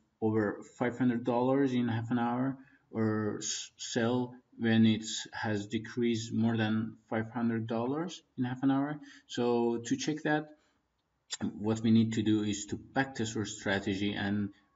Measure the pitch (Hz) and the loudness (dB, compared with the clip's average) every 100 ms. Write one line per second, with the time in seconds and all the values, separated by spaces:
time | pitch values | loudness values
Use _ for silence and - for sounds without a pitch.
0 | _ - 110 110 101 - - - 123 120 | _ -4 0 2 2 -2 -8 -4 -2 2
1 | 127 117 127 120 127 139 135 123 120 113 | 2 2 0 2 2 4 2 2 0 0
2 | 117 120 120 123 135 131 - _ _ 113 | 0 0 0 0 -2 -4 -12 _ _ -2
3 | 110 107 107 104 - - - - - 123 | 0 0 -2 -4 -6 -8 -10 -14 -4 0
4 | 117 127 123 - _ - 113 113 110 107 | 2 0 -2 -8 _ -2 4 6 6 4
5 | - - - - 113 104 104 110 107 123 | -2 -8 -8 -6 -2 -2 -2 -6 -4 -2
6 | 120 113 113 110 113 113 110 110 113 - | 0 0 -2 0 2 2 0 0 -2 -8
7 | - 113 113 120 117 113 113 113 123 151 | -6 -4 -4 -2 -2 -2 -2 -2 -2 -2
8 | 180 - _ - 123 127 135 135 147 151 | -4 -8 _ -6 -4 0 2 2 0 -4
9 | - - - - 120 120 120 117 117 135 | -12 -20 -8 0 2 4 2 0 -2 -2
10 | 156 151 156 151 156 - _ _ _ _ | -2 -2 0 0 -2 -14 _ _ _ _
11 | _ _ - - 101 87 104 113 113 113 | _ _ -12 -6 -6 -2 -2 2 6 6
12 | 110 110 104 107 104 101 - 120 - 135 | 6 2 2 2 2 -4 -6 -8 -4 -4
13 | 131 - 110 110 101 - 104 98 104 98 | -2 -4 -4 -4 -6 -4 -2 -2 0 -2
14 | 104 - 101 104 101 - _ | -2 -2 -2 -2 -4 -8 _